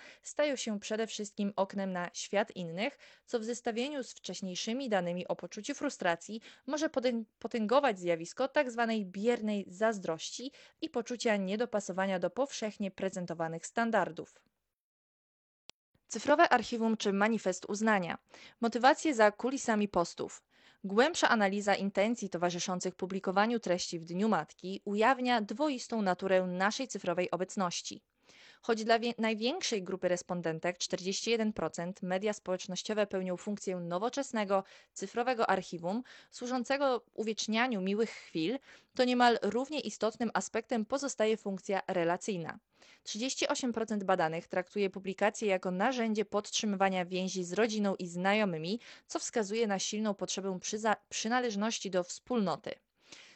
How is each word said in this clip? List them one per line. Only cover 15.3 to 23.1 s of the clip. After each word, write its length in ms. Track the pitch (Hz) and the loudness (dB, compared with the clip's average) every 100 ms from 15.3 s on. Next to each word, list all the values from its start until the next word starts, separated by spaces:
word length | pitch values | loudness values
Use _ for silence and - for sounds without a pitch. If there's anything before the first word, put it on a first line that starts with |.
| _ _ _ - _ _ _ _ | _ _ _ -20 _ _ _ _
Cyfrowe 400 | 220 - 294 339 | -6 4 6 8
archiwum 480 | 240 208 233 226 220 | 6 2 0 2 2
czy 160 | 208 | 2
manifest 520 | 196 208 226 190 180 | 2 2 2 0 -4
uznania. 540 | - 202 220 202 165 - _ - - _ | -4 0 2 2 0 -8 _ -20 -20 _
Motywacje 540 | 233 233 254 311 320 | -2 6 6 6 2
za 180 | 233 208 | 6 6
kulisami 560 | 208 240 277 - 214 208 | 6 -2 -2 0 2 2
postów. 540 | 180 170 - - - _ _ - _ | 2 0 -2 -10 -10 _ _ -20 _
Głębsza 440 | 190 202 285 349 302 | 0 4 4 4 4
analiza 460 | 233 196 202 202 | 4 4 2 2
intencji 560 | 196 196 196 208 240 196 | 2 2 2 2 0 -4
towarzyszących 640 | 170 175 175 - 180 185 | 0 0 0 -2 -2 -4
publikowaniu 640 | - 185 | -4 -4